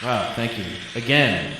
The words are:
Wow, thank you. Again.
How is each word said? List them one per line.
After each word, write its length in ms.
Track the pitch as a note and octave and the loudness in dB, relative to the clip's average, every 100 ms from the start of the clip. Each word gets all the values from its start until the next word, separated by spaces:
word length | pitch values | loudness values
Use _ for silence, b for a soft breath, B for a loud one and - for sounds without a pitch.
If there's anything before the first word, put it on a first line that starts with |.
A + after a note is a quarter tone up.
Wow, 320 | A#2+ A#2+ - | 0 0 0
thank 220 | A#2 A#2 A2 | -2 -2 -2
you. 80 | F2+ D#2 - | -6 -8 -8
Again. 640 | A#2 A#2+ C#3+ C3+ F#2 D#2 | -6 2 4 6 2 -2